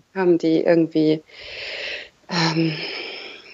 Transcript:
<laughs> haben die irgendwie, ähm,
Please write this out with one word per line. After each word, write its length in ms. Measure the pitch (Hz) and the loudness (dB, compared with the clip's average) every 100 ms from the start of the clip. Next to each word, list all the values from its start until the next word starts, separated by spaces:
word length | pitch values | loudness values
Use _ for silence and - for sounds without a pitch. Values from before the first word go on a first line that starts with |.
| _ | _
<laughs> 80 | |
haben 240 | 190 180 165 | 0 4 4
die 240 | 165 160 | 4 4
irgendwie, 640 | - 170 160 160 156 156 - - - - - - - - - _ - | 4 4 4 2 2 2 -2 -20 -16 -14 -12 -10 -10 -10 -14 _ -6
ähm, 440 | 175 165 160 160 151 - - - - - - - | 0 0 2 0 -2 -8 -10 -12 -12 -14 -18 -20